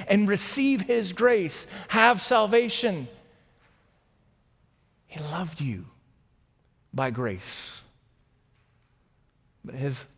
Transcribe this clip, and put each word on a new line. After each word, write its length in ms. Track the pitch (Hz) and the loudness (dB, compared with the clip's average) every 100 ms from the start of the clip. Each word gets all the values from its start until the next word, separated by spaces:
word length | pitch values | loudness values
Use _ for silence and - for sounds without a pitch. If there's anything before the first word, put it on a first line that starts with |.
| - | 0
and 220 | 202 202 | 2 4
receive 540 | 202 - 277 269 262 | 2 0 2 2 2
his 300 | 190 240 190 | 2 0 0
grace 540 | 180 247 226 160 - - - - | 2 4 4 0 -6 -10 -14 -2
have 320 | 220 233 214 | 4 6 6
salvation. 880 | - 240 214 233 233 - 233 170 123 - _ _ _ _ _ _ _ _ _ _ _ _ _ _ _ _ _ _ _ | 2 2 4 4 2 -2 -2 -2 -8 -16 _ _ _ _ _ _ _ _ _ _ _ _ _ _ _ _ _ _ _
He 120 | 156 | -12
loved 420 | 147 165 170 - | -8 -8 -8 -6
you 260 | 139 95 - _ _ _ _ _ _ _ _ _ _ | -6 -6 -10 _ _ _ _ _ _ _ _ _ _
by 180 | 135 131 | -4 -4
grace. 720 | 117 117 92 - - - - - _ _ _ _ _ _ _ _ _ _ _ _ _ _ _ _ _ | -2 -6 -6 -10 -12 -14 -18 -20 _ _ _ _ _ _ _ _ _ _ _ _ _ _ _ _ _
But 100 | - | -16
his 300 | 127 139 123 - | -8 -6 -6 -12